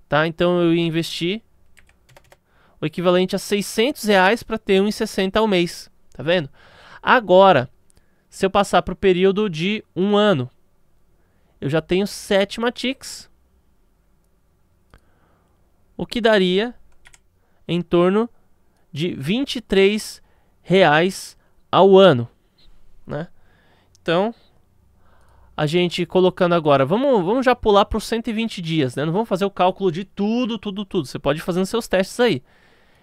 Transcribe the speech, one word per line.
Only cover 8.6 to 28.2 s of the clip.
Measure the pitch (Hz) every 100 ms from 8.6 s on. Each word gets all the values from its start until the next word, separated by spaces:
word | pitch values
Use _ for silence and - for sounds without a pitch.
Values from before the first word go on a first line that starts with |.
| 202 180
pro | 175 185
período | 196 180 190 190 214
de | 156 185 214 -
um | 160 202 202
ano, | 208 156 123 _ _ _ _ _ _ _ _ _ _ -
eu | 143
já | 160
tenho | 160 180 202
sete | - - 196 202 -
Matics, | 233 - 247 262 - - - _ _ _ _ _ _ _ _ _ _ _ _ _ _ _ _ _ _ _ _ _ _ _ _ _ _ -
o |
que | 175 240
daria | 220 214 185 185 240 - - - - _ _ _ _ _ -
em | 170
torno | 165 170 180 202 240 _ _ _ _ _ _
de | 135 127
vinte | - 135 233 285 254
e |
três | - 196 196 214 - - _ _ _ _
reais | - 185 165 151 185 - - - _ _ -
ao | 147 196 190
ano, | 190 123 117 _ _ _ - - - - -
né? | 143 175 - _ _ _ _ _ _
Então, | - 170 214 - _ _ _ _ _ _ _ _ _ - - -
a | 151
gente | 175 180 -
colocando | 170 185 180 - 175
agora, | 175 151 139
vamos, | 135 214 277 233
vamos | 170 262 254
já |
pular | 240 220 202 214
pros | 220
cento | - 233